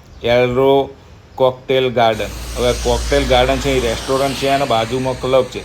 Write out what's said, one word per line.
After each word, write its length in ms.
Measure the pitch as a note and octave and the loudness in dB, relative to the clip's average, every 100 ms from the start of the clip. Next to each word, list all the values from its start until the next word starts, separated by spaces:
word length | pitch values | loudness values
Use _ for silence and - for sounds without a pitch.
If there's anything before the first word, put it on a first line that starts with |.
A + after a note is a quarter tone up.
| - - | -20 -6
એલ્રો 680 | A#2+ A#2+ B2 B2 C3+ C#3 C3+ - - - - | 0 2 2 2 4 4 0 -8 -20 -20 -10
કોકટેલ 520 | - B2+ B2+ - C3 C3 | 0 0 0 -2 0 0
ગાર્ડન. 420 | A#2 A2+ A2 G2+ - - - | 2 2 0 -6 -10 -10 -4
હવે 160 | B2 A#2 | -2 0
કોકટેલ 400 | A#2+ A#2 - C#3+ C3 | 0 -2 0 0 2
ગાર્ડન 340 | B2 B2+ C3+ | 2 2 0
છે 120 | C#3 C3 | 0 0
એ 40 | |
રેસ્ટોરન્ટ 600 | A#2 A2 - C3+ C#3 A#2+ | -2 -4 -2 -2 -2 -2
છે 100 | C#3 | 0
અને 160 | C#3 C#3 | 0 0
બાજુમાં 540 | A2+ A2+ B2+ C3 B2+ | -2 -2 -2 -4 -4
ક્લબ 240 | B2+ C3 B2 | 0 0 0
છે 100 | G2+ | -6